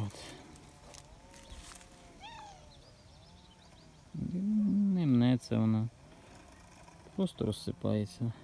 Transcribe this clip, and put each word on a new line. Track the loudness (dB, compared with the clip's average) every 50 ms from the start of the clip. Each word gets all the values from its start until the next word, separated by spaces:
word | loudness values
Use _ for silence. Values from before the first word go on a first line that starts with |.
| -2
От. | -4 -8 -12 -16 -16 -16 -16 -18 -20 -20 -20 -20 -20 -20 -20 -20 -20 -20 -20 -20 -20 -20 -20 -20 -20 -20 -20 -18 -18 -18 -18 -18 -18 -18 -18 -20 -20 -20 -20 -20 -20 -20 -20 -18 -18 -16 -16 -18 -18 -18 -20 -20 -20 -20 -20 -20 -20 -20 -20 -20 -20 -20 -20 -20 -20 -20 -20 -20 -20 -20 -20 -20 -20 -20 -20 -20 -20 -20 -20 -20 -12 -8 -6 -6 -4 -4 -2 -2 0 2 2 2 4 4 4 4 4 4
Не | 4 4
мнеться | 6 6 6 6 6 4 2 2 0 0 2
вона. | 4 4 4 2 2 -2 -6 -12 -20 -20 -20 -20 -20 -20 -20 -20 -20 -20 -20 -20 -20 -20 -20 -20 -20 -20 -20 -20 -20 -10 -4
Просто | -2 -2 -2 -2 -2 -2
розсипається. | -2 -2 -4 -6 -8 -8 -4 -2 0 0 0 0 -2 -4 -4 -4 -4 -4 -6